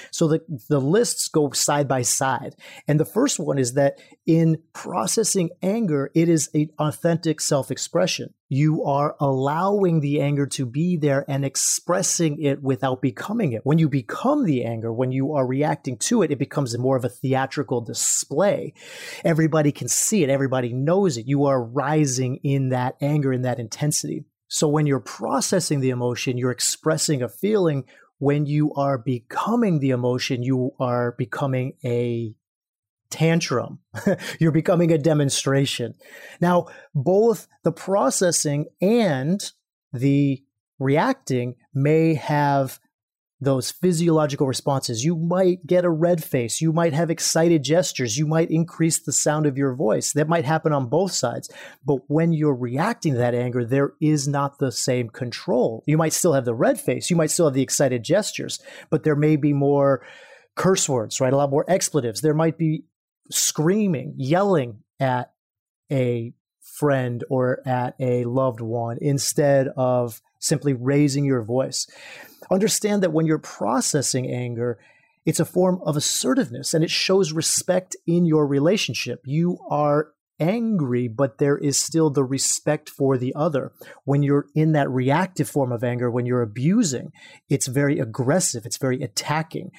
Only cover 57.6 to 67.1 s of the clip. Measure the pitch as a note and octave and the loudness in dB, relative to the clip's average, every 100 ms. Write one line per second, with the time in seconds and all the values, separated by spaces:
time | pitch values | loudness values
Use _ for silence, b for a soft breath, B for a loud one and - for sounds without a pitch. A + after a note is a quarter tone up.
57.6 | B2+ - C#3 B2 G#2+ F3+ G3+ - - - | 0 0 0 0 0 0 0 -6 -8 -10
58.6 | B B B D#3 D#3 D3 D3+ D#3 D3 C#3+ | B B B -2 0 2 4 4 2 2
59.6 | C#3 C#3+ C#3 C3 B B B B B - | 2 4 4 2 B B B B B -2
60.6 | F3 F#3+ - B2+ G#2+ - C3 C#3 C#3+ C#3 | 2 2 0 -2 -2 -2 0 2 2 0
61.6 | D3+ F#3 - D3+ A#2+ G#2+ D#3 D3+ E3 D#3 | 2 0 0 -2 -4 -2 0 2 0 0
62.6 | D#3+ D#3 - _ _ _ - - - - | -2 -2 -6 _ _ _ -8 -4 -2 0
63.6 | D#3 G#3 G#3 C#3+ D3 C3+ C3 E3+ G3+ F3 | 0 2 0 -2 -6 -6 -2 0 2 0
64.6 | A#2+ G#2+ _ - C3+ B2+ B2 _ _ _ | -2 -8 _ -4 -2 -2 -4 _ _ _
65.6 | _ _ - C#3 B2 A#2+ A#2 - _ _ | _ _ -6 -2 0 -2 -6 -12 _ _
66.6 | - - D3 C3+ B2+ | -20 -4 0 0 0